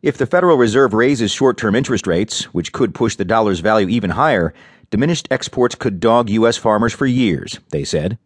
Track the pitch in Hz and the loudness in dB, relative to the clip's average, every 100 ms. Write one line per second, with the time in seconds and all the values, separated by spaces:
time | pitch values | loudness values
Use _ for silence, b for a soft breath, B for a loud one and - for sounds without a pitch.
0 | 156 - 127 180 180 151 120 113 135 107 | -2 -2 0 2 4 4 4 4 2 2
1 | 123 139 107 - 131 - 110 107 143 117 | 0 2 -2 0 0 0 0 -2 0 -4
2 | - 85 107 - - - 82 - 120 - | -2 -2 -2 -6 -8 -8 -8 -2 -4 0
3 | 117 - 92 113 107 90 92 110 95 117 | -4 -2 -2 0 0 0 2 2 2 0
4 | 98 98 151 113 82 B B B B 104 | -2 0 0 2 0 B B B B -2
5 | 147 165 - 135 - - 123 - 123 95 | 0 -2 -2 -6 -4 0 0 0 -6 0
6 | 113 117 120 107 117 113 113 107 113 - | 2 2 2 2 2 2 0 2 0 -2
7 | 135 127 120 76 - - _ 76 71 80 | -2 0 0 -2 -6 -16 _ -8 -4 -4
8 | 80 110 | -4 -8